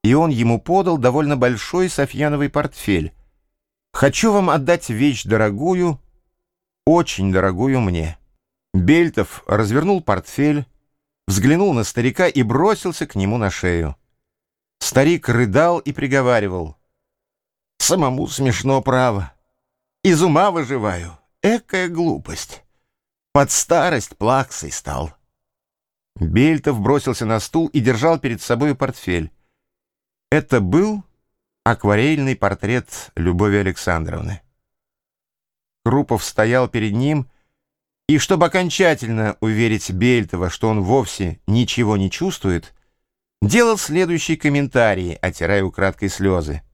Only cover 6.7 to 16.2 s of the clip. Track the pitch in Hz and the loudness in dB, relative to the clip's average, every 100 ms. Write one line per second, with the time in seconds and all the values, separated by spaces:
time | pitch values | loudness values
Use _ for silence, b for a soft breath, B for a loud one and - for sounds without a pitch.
6.7 | _ - 170 165 - 98 92 95 90 131 | _ 2 4 2 -2 0 2 0 0 0
7.7 | 131 101 87 80 - _ _ _ _ _ | 0 0 -2 -4 -10 _ _ _ _ _
8.7 | 92 87 160 170 113 98 - - 104 104 | 0 4 4 4 0 -6 -8 -2 0 2
9.7 | 127 170 190 - 95 - - 147 147 127 | 0 0 -2 0 -2 -4 -2 0 0 -4
10.7 | _ _ _ _ _ - 98 117 165 202 | _ _ _ _ _ -4 0 2 4 2
11.7 | 123 107 - 120 127 180 143 113 127 196 | 0 -2 -2 -2 0 0 2 0 2 2
12.7 | 214 185 165 165 98 98 120 101 - 92 | 0 -4 -6 -6 -2 -2 0 -2 -2 -2
13.7 | 85 78 - _ _ _ _ _ _ _ | -2 -4 -8 _ _ _ _ _ _ _
14.7 | _ - 131 143 175 - 113 120 117 170 | _ -2 2 2 2 0 0 2 2 2
15.7 | 175 147 147 143 135 | 0 -4 -6 -2 0